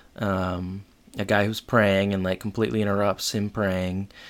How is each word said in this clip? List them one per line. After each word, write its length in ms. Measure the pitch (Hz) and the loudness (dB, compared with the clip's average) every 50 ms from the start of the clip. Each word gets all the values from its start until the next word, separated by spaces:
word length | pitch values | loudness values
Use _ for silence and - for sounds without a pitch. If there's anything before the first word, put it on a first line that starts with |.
| - - - | -20 -18 -8
um, 680 | - 110 101 95 92 92 92 90 87 90 90 92 98 101 _ _ _ _ - - - | -4 -2 -2 0 0 0 -2 -2 -4 -6 -6 -8 -10 -12 _ _ _ _ -16 -8 -6
a 60 | 101 | -2
guy 200 | - 107 104 101 | 2 2 2 2
who's 160 | 107 110 - | 2 0 -4
praying 540 | - - - 117 104 101 98 95 98 101 101 | -4 2 4 4 6 6 4 4 2 2 0
and, 80 | 95 | 0
like, 160 | 92 92 92 - | 0 -2 -2 -2
completely 440 | - 107 101 117 110 120 117 107 | -4 -6 -2 0 0 0 2 0
interrupts 520 | 107 104 98 101 101 101 95 - - - - | 0 2 2 2 2 0 0 -2 -4 -4 -2
him 160 | 110 101 104 | -2 -2 -2
praying. 640 | - 113 104 95 92 92 92 92 90 95 101 - - - - - | -2 -2 0 0 0 0 -2 -2 -2 -4 -6 -8 -10 -16 -8 -2